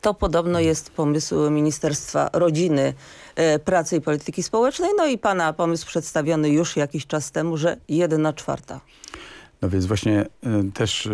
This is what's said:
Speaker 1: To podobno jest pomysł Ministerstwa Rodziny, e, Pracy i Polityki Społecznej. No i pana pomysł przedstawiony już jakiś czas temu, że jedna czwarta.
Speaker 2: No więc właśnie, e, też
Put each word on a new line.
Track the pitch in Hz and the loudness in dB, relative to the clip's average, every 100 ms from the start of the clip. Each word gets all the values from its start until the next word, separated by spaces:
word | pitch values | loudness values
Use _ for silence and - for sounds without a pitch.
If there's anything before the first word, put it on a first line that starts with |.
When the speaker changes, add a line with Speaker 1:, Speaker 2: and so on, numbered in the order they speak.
Speaker 1:
To | 220 | 0
podobno | 202 196 165 170 175 | 0 0 0 2 2
jest | 165 156 - | 2 0 -4
pomysł | - 151 147 156 160 151 | -2 0 0 0 0 2
Ministerstwa | 151 151 147 156 147 - 147 147 | 2 0 0 -2 -2 -4 -2 0
Rodziny, | - 175 156 175 147 135 131 - - - - | 2 2 2 2 2 0 -2 -14 -20 -16 0
e, | 165 151 | 2 2
Pracy | 151 185 160 170 | 2 0 2 -2
i | |
Polityki | 143 151 - - | 0 -4 -4 -6
Społecznej. | 180 220 247 285 339 415 | -2 2 2 2 0 2
No | 320 | 2
i | 247 | 2
pana | 214 190 160 | 0 2 0
pomysł | 156 170 165 - | 0 0 0 -2
przedstawiony | 175 156 165 147 160 151 | -6 -2 -2 0 2 4
już | 147 170 - | 2 2 0
jakiś | 147 156 - | -2 -4 -4
czas | 156 147 | -4 -4
temu, | - 160 160 | -4 -4 0
że | 160 160 - | -2 -2 -4
jedna | 156 175 156 156 | 0 2 2 0
czwarta. | 151 - 139 - 135 _ - - - - - - _ | -2 -6 -8 -8 -16 _ -20 -20 -18 -20 -20 -20 _
Speaker 2:
No | 98 | -2
więc | 95 92 | 0 0
właśnie, | 107 113 104 | 0 2 0
e, | 101 - 127 107 98 | 0 -6 -4 -2 -2
też | 98 110 - - | -2 -2 -2 -2